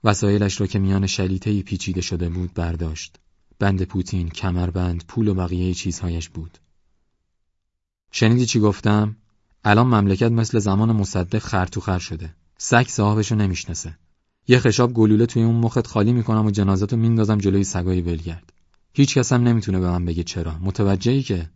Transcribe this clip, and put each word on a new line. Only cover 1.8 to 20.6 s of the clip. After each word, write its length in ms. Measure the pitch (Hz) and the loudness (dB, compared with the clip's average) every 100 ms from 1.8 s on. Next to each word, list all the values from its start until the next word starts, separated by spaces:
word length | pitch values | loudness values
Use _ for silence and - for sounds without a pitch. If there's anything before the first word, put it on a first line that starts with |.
| - 90 | -4 -6
شده 280 | 87 87 87 | -4 -4 -4
بود 260 | 87 90 | -4 -6
برداشت. 640 | - 85 82 82 80 - _ _ _ _ _ | -4 -4 -4 -6 -8 -14 _ _ _ _ _
بند 240 | 101 95 | 0 0
پوتین، 460 | 92 95 87 95 85 | -2 -4 -4 -4 -4
کمربند، 760 | - 95 87 87 87 90 85 82 | -4 -4 -2 -2 -2 -4 -4 -6
پول 200 | - 107 | -2 0
و 60 | |
بقیهٔ 400 | 95 90 90 90 | 0 -2 -2 -2
چیزهایش 540 | 90 92 87 90 85 80 | -2 -6 -6 -6 -6 -8
بود. 300 | - 82 _ _ _ _ _ _ _ _ _ _ _ _ _ _ _ _ | -14 -16 _ _ _ _ _ _ _ _ _ _ _ _ _ _ _ _
«شنیدی 340 | - 113 120 120 | 0 2 4 2
چی 140 | 117 | 2
گفتم؟ 560 | 107 101 107 104 107 107 _ _ _ _ | 2 2 2 2 0 -4 _ _ _ _
الان 220 | 107 104 123 | 2 4 4
مملکت 440 | 113 101 95 117 | 4 2 2 2
مثل 280 | 117 110 117 | 2 0 0
زمان 340 | 101 98 113 | 0 2 2
مصدق 460 | 113 98 98 90 110 | 2 0 -2 -2 -4
خر 280 | - 101 90 | -2 -2 -2
تو 140 | - | -4
خر 180 | - 92 | -4 -4
شده. 360 | - 85 85 - _ _ | -4 -10 -12 -16 _ _
سگ 280 | - 120 123 | 0 2 2
صاحبشو 460 | - 104 107 104 | 0 2 2 0
نمیشناسه. 640 | 110 101 90 - 85 82 80 _ _ _ _ - | 0 0 -2 -8 -10 -12 -16 _ _ _ _ 4
یه 100 | 123 | 4
خشاب 340 | 117 104 123 | 6 2 2
گلوله 340 | 117 110 107 120 | 4 4 4 4
توی 160 | 113 | 2
اون 140 | 113 117 | 2 2
مخت 300 | 113 - - | 2 0 -2
خالی 260 | 110 104 | 0 2
می‌کنم 340 | 123 113 110 107 | 2 2 2 2
و 40 | |
جنازتو 460 | 101 98 95 101 117 | 2 2 2 0 0
میندازم 420 | 113 113 107 107 | 2 2 2 2
جلوی 260 | 98 98 | 2 2
سگای 360 | 98 92 90 90 | 0 -2 -2 -2
ولگرد. 520 | 85 82 85 82 _ _ _ _ _ | -2 -4 -6 -12 _ _ _ _ _
هیچ 260 | - 139 139 | 0 2 2
کس 140 | 123 | 2
هم 100 | 123 | 2
نمیتونه 380 | 120 117 98 92 | 2 2 0 -2
به 100 | 90 | 0
من 140 | 90 | 0
بگه 180 | 87 85 | -2 -4
چرا. 360 | 85 - 82 | -6 -6 -8
متوجهی 640 | 80 | -6